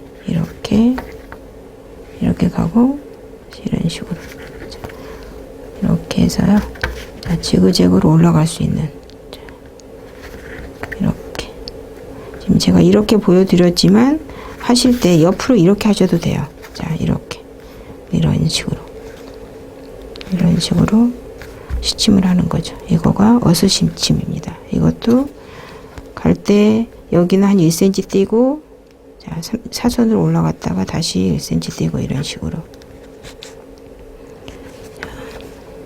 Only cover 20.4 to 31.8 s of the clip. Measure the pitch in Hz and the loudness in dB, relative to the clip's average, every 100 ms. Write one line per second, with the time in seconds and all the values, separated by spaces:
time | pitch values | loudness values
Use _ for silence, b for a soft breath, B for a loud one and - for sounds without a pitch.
20.4 | 175 170 - 170 165 220 240 - - - | 2 2 2 2 4 4 4 0 -14 -18
21.4 | B B B - - - - 196 185 180 | B B B -4 -4 0 2 4 4 2
22.4 | - - - - - 170 - - 208 240 | 2 -2 -6 -12 -2 0 2 4 4 4
23.4 | 156 170 196 - 165 - - 156 - - | 4 4 2 2 -2 -2 -2 -2 -2 -6
24.4 | - 170 - 170 165 160 - 247 285 B | -8 -14 -6 0 0 0 2 2 0 B
25.4 | B B B B B B - - - 180 | B B B B B B -18 -2 0 0
26.4 | - 208 214 220 226 - - 170 175 190 | 2 4 4 2 -2 -8 0 2 4 4
27.4 | 202 196 165 165 196 190 - 196 196 220 | 4 4 4 4 2 2 0 0 2 2
28.4 | 262 302 - - - - - - - 160 | 2 0 -8 -20 -20 -20 -20 -20 -12 -10
29.4 | - 233 - - 240 240 226 208 160 165 | -6 -8 -8 -2 0 2 2 4 2 2
30.4 | 160 160 - 180 190 - 165 185 92 147 | 0 -2 -4 -2 -2 -4 -2 -2 0 -2
31.4 | - 165 - - | -2 -4 -4 -4